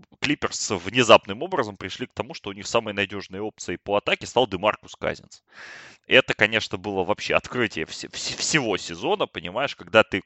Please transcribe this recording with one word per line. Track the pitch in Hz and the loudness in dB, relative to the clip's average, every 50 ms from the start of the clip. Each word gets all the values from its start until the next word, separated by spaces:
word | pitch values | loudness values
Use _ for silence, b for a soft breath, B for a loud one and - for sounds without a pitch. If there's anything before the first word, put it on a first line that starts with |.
| - _ - - | -20 _ -8 -4
Клиперс | - 131 151 - - 101 - - - - | -2 0 0 0 -2 -4 -4 -4 -4 -4
внезапным | 107 87 87 98 107 131 120 110 107 98 - 101 98 120 160 | -4 -4 -4 -2 0 4 8 10 10 8 8 4 -8 -8 -8
образом | 190 190 156 117 104 98 | -4 -2 -2 -2 -4 -6
пришли | - 101 95 - - 120 | -10 -10 -10 -8 -8 -10
к | - - | -8 -6
тому, | - 104 131 165 | -8 -8 -8 -10
что | - - 101 | -14 -12 -12
у | 98 | -12
них | 101 98 | -10 -4
самой | - - 120 113 107 98 | -2 0 0 0 0 -2
надёжной | 101 101 95 104 98 90 - 92 98 | -2 -2 -2 -4 -8 -12 -10 -8 -8
опцией | 107 107 - - - - 90 | -8 -8 -10 -10 -8 -8 -8
по | - - 98 101 | -6 -2 0 0
атаке | 104 - - 196 - - | 0 2 0 -2 -2 -4
стал | - - 117 127 | -2 2 2 2
Демаркус | 107 123 90 98 107 - - - - - | 2 0 0 0 0 0 0 -4 -18 -12
Казинс. | - - 80 - - - - - - _ _ b b b b b b b b b b b | -6 -6 -6 -6 -6 -10 -20 -20 -20 _ _ b b b b b b b b b b b
Это, | - - 127 - - 123 | 4 6 6 6 4 2
конечно, | - 107 104 113 107 - - - | 2 2 2 2 0 -2 -2 -6
было | 95 90 104 98 95 87 | -6 -6 -2 -2 0 0
вообще | 90 107 - - - 78 | 0 -2 -2 0 0 0
открытие | 80 - - - 127 117 101 - 80 78 | 0 0 -2 -4 -2 -2 -2 -2 -6 -8
вс-, | - - - - - | -8 -8 -12 -14 -12
вс-, | - - - - - | -10 -8 -8 -8 -6
всего | - - - - 156 127 110 92 | -6 -2 0 0 0 2 0 -2
сезона, | 87 - - 85 82 110 165 208 190 143 | -2 -4 -8 -10 -6 -4 -2 -2 -2 -4
понимаешь, | - - 92 80 87 95 120 143 127 - | -6 -6 -8 -10 -8 -4 -4 -4 -4 -6
когда | - 98 87 95 110 104 | -10 -4 4 6 6 6
ты | - - 95 - | 6 2 -4 0